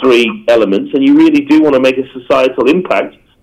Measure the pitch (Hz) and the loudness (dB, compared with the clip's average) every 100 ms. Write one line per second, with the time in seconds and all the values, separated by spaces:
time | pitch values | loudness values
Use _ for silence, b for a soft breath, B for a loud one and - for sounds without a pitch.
0 | 131 120 117 107 - 120 101 98 - 143 | 0 0 0 -4 0 0 0 -2 -2 -2
1 | 135 147 160 147 139 156 151 131 131 131 | 2 4 4 2 0 2 2 2 0 -2
2 | 131 131 - 139 131 - 123 175 - 101 | -8 -14 -4 -2 0 -2 0 -2 -2 -4
3 | - - _ _ | -6 -12 _ _